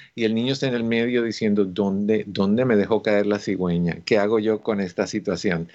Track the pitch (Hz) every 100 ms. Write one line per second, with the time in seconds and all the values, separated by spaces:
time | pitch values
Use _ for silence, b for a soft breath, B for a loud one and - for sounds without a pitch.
0 | B - 110 113 123 135 135 120 113 117
1 | 120 123 117 104 110 104 95 90 98 98
2 | 104 107 101 98 98 113 127 104 95 107
3 | 107 104 101 101 - 90 90 85 85 82
4 | - 107 104 113 107 107 - 104 92 -
5 | 95 107 98 87 104 85 85